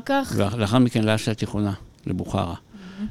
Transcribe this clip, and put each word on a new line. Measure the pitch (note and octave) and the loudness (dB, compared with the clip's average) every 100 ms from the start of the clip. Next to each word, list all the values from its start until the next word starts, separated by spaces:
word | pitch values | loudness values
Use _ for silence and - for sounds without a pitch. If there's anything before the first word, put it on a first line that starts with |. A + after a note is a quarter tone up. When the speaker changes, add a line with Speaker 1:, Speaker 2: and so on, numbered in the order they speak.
| A#3 | 0
Speaker 1:
כך? | C#4 C4 G#2+ | 0 0 0
Speaker 2:
ולאחר | G2+ A2+ G2+ B2+ | 0 0 2 4
מכן | B2 A#2 | 4 4
לאסיה | A2 A2 - | 2 2 0
התיכונה, | G#2+ G#2 G2+ G2+ G2+ - - - | -2 -2 0 -2 -2 -10 -10 -6
לבוכרה. | F#2 - G2 F#2+ - - G3+ F#3 F#3+ | -4 -2 -2 -2 -6 -14 -20 -16 -10
Speaker 1:
מהמם. | G#3+ | -10